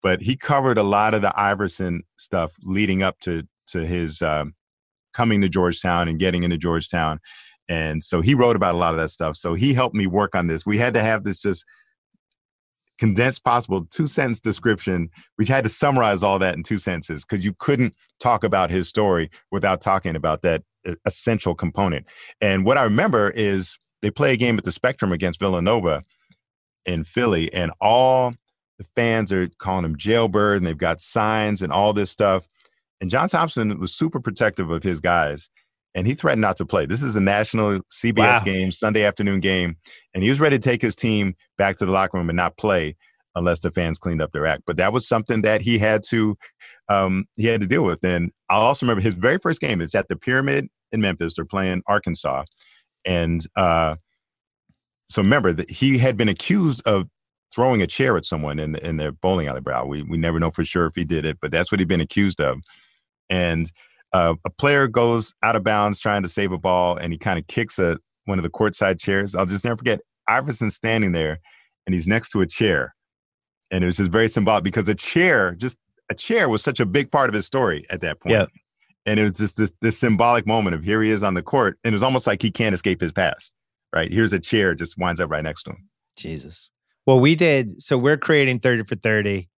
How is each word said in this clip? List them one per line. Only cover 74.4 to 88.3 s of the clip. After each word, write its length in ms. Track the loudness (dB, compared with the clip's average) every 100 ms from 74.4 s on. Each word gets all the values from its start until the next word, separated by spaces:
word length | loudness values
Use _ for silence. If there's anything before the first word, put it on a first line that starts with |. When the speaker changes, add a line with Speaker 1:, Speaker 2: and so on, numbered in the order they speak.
| 2 2
Speaker 1:
because 240 | 2 -2 -2
a 60 | -2
chair, 580 | -2 2 4 4 2 -2
just 220 | -8 -10 _ _ -12
a 60 | -12
chair 340 | -2 0 2
was 140 | 0
such 160 | -2 -2
a 60 | 0
big 240 | 0 0
part 180 | 0 2
of 60 | 0
his 100 | -2
story 400 | 0 0 -2 -6
at 100 | -6
that 180 | -6 -6
point. 140 | 0
Speaker 2:
Yeah. 120 | 2 2 _ _ _ _ _ -2
Speaker 1:
And 140 | 2
it 40 |
was 80 | 2
just 240 | 0 -4 0
this, 160 | -2 _
this 160 | -2 0
symbolic 480 | 2 4 4 4 2
moment 280 | 0 0 -2
of 80 |
here 180 | 0 2
he 60 | 2
is 120 | 2
on 100 | 0 -2
the 60 |
court, 340 | 0 2 2 0
and 80 | -4
it 40 | 0
was 80 |
almost 220 | 2 2 0
like 140 | 0
he 100 | -2
can't 220 | 0 0 0
escape 260 | -2 -2
his 100 | -2
past, 400 | 0 -2 -2 -14 _ _ _ _
right? 180 | -4 0
Here's 220 | 0 2
a 60 | 0
chair, 340 | 0 2 2 0
just 220 | -8 -4
winds 220 | -4 -2
up 80 | -2
right 120 | -4
next 200 | -6 -10
to 80 | -14
him. 160 | -16 _ _ _ -16
Speaker 2:
Jesus. 540 | -12 -12 -12 -14 -16 _ _ _ 4
Well, 140 | 6
we 140 | 6 4
did, 460 | 4 4 0 -8
so 160 | -2 2
we're 200 | 2 0
creating 420 | 2